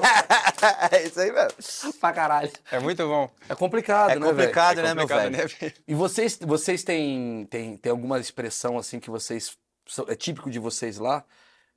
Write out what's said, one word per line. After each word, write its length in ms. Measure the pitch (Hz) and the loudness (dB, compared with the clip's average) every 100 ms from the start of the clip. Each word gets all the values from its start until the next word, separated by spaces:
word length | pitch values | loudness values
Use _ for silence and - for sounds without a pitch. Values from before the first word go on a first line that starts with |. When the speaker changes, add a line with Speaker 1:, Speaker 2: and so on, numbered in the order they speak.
| 254 214 - 226 190 - 214 196 - | 4 4 4 4 4 4 4 4 4
Speaker 1:
É 120 | 185 165 | 2 2
isso 140 | 170 | -2
aí 100 | 190 | 0
mesmo. 640 | 247 - - - - 285 - | 2 0 -2 -12 -10 -10 -2
Speaker 2:
Pra 120 | 226 | -2
caralho. 380 | 170 156 147 147 - - | 0 2 2 0 -8 -6
Speaker 3:
É 60 | 127 | -4
muito 260 | 139 175 156 | -2 -2 -2
bom. 240 | 147 135 _ - | 0 -2 _ -10
Speaker 2:
É 60 | |
complicado, 560 | 139 180 226 - 208 202 | -4 -2 -2 0 4 4
Speaker 1:
É 40 | |
Speaker 2:
né, 60 | 151 | 4
velho? 100 | 156 143 | 2 4
Speaker 1:
complicado, 420 | 127 170 175 170 | 4 6 4 4
Speaker 3:
É 40 | |
Speaker 1:
né, 120 | 165 | 0
meu 120 | 160 151 | 0 0
Speaker 3:
complicado, 240 | 139 104 | 2 0
Speaker 1:
velho? 40 | 127 | -2
Speaker 3:
né, 100 | 143 | -4
velho? 280 | - 156 - - | -6 -10 -10 -6
Speaker 2:
E 80 | |
vocês, 440 | 147 180 202 226 - | -2 0 0 -2 -2
vocês 420 | 165 151 180 180 | -2 0 0 -2
têm, 640 | 180 165 143 131 120 113 104 | 0 -2 -2 -4 -6 -8 -8
têm, 260 | 117 113 104 | -10 -10 -6
têm 140 | 123 | -2
alguma 260 | 120 123 131 | -2 -2 -4
expressão, 600 | 117 - 117 - 123 120 | -4 -8 -8 -4 -4 -4
assim, 200 | - 120 | -6 -12
que 120 | - | -10
vocês 460 | 110 - 117 - - _ _ - | -10 -6 -8 -8 -14 _ _ -14
são, 200 | - - | -10 -6
é 60 | 113 | -6
típico 340 | - 156 135 | -6 -8 -8
de 80 | 117 | -8
vocês 380 | 113 - 117 101 | -6 -6 -8 -6
lá? 260 | 117 143 - _ _ _ _ | -4 -4 -6 _ _ _ _